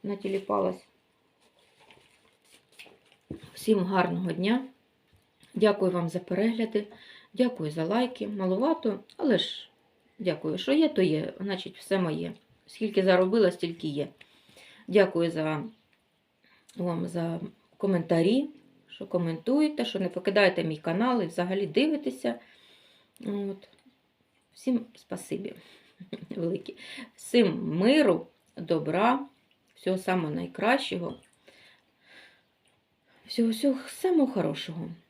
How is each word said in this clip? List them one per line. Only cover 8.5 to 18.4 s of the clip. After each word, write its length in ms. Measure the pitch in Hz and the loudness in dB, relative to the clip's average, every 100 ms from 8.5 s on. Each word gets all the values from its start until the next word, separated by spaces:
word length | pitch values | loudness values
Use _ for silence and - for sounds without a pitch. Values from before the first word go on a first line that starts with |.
| 185 277 320 226 196 - - | 0 0 0 -2 -4 -10 -4
але 200 | 302 190 | 2 2
ж 320 | - - - _ _ _ _ _ | 0 -8 -16 _ _ _ _ _
дякую, 380 | 180 156 156 185 | -4 -2 -4 -4
що 160 | - | 2
є, 160 | 294 311 | 4 4
то 120 | 302 | 4
є. 320 | 185 156 160 - | 2 2 -2 -6
Значить, 380 | 196 185 190 - | -6 -6 -8 -16
все 220 | - 196 | -2 0
моє. 340 | 170 156 170 - _ _ _ | 0 -2 -6 -10 _ _ _
Скільки 360 | - 220 214 | -6 -2 2
заробила, 480 | 190 180 185 226 185 | 4 6 6 4 4
стільки 360 | 180 170 170 156 | 2 -6 -6 -6
є. 200 | 143 143 _ - _ _ - - - - | -6 -8 _ -20 _ _ -20 -20 -20 0
Дякую 440 | 190 190 170 170 | 4 4 2 0
за, 320 | 165 156 151 - _ _ _ _ _ _ _ _ _ _ - | 0 -2 -4 -6 _ _ _ _ _ _ _ _ _ _ -6
вам 300 | 175 170 175 | -4 -4 -4
за 320 | 170 165 165 175 _ _ _ | -4 -4 -4 -10 _ _ _
коментарі, 720 | 196 180 165 165 170 247 | 0 0 2 4 6 4